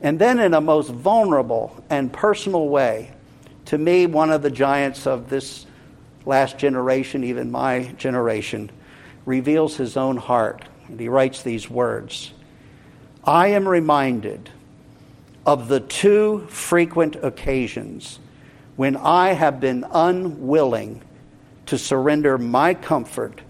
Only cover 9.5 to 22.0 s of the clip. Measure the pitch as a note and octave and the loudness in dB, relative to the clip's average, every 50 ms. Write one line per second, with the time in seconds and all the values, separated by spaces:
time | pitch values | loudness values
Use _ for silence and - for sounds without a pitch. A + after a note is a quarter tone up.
9.5 | D3+ D#3+ D#3 D3 D3+ - C3 A2+ - C3+ C3 C3 B2+ A#2 - - B2 A#2+ A2 - | 2 2 2 0 -2 -4 -6 -4 -2 -2 -2 -2 -2 -4 -2 0 0 0 0 0
10.5 | - - - - - - - - - A2 A2+ A#2 B2 C3+ C3 C3+ C3 - - B2+ | -4 -8 -14 -20 -20 -20 -20 -18 -14 -10 -4 0 2 2 2 0 -2 -6 -8 -6
11.5 | A#2 A2+ G#2+ - B2 B2 B2 A#2 A2 A2 G#2+ G#2 - - - - - - - - | -6 -6 -8 -6 -4 -2 -2 -2 -4 -6 -8 -12 -14 -14 -14 -16 -18 -20 -20 -20
12.5 | - - - - - - - - - - - - - - - D3+ D3 E3+ F3+ G3+ | -20 -20 -20 -20 -20 -20 -20 -20 -20 -20 -20 -20 -20 -6 0 2 4 4 6 4
13.5 | G#3 G3+ G3 G3 F3+ E3+ D#3+ D#3 D3+ C#3 C3+ C3 B2 A2 G2+ G2+ G#2 G2 - - | 4 2 2 2 2 2 2 2 2 2 2 0 -2 -4 -6 -8 -10 -12 -16 -20
14.5 | - - - - - - - - - - - - - - - - - - - - | -20 -20 -20 -20 -20 -20 -20 -20 -20 -20 -20 -20 -20 -20 -20 -20 -20 -4 0 0
15.5 | D3 C3 A#2 A#2 C3+ B2+ - - - - - G3+ G#3 G#3+ G#3+ G#3+ G#3+ G3+ E3+ - | 0 0 0 0 0 0 0 -4 -2 2 4 4 6 6 4 2 0 -2 -6 -10
16.5 | - - - - E3+ F3 E3+ E3 - E3+ E3 D3+ D3+ - - C3+ - - - C#3+ | -12 -12 -4 0 2 2 2 2 2 0 0 0 0 -4 -6 -6 -6 -6 -4 -2
17.5 | C3+ C3 A#2+ G#2 - A#2+ G#2 G#2 - - - - - - - - - - - - | -2 -2 -2 -4 -6 -10 -12 -12 -14 -16 -16 -18 -18 -20 -20 -20 -20 -20 -20 -20
18.5 | - - - - - - C3 C3+ C3+ C3+ - D3+ E3+ F3+ F3+ G3 F#3 E3+ E3 D3 | -20 -20 -20 -12 -6 -2 -2 0 0 0 2 2 4 4 4 4 2 2 2 0
19.5 | C3+ B2+ C3 C3 B2+ B2 B2+ - - E3 E3 F3+ F3+ F#3 F#3 F3 D3 - C3 C3 | 0 0 -2 -2 -2 -2 -4 -2 0 2 2 2 2 0 -2 -6 -6 -6 -2 0
20.5 | D3 D#3+ C#3+ C3 A#2 A2 G#2+ G#2+ A2 - - - - - - - - - - - | 2 2 2 2 0 -2 -4 -8 -14 -16 -18 -20 -20 -20 -20 -20 -20 -20 -20 -20
21.5 | - - - - C#3 B2 - - C#3+ C3 | -20 -20 -8 -6 -6 -4 -2 -2 0 0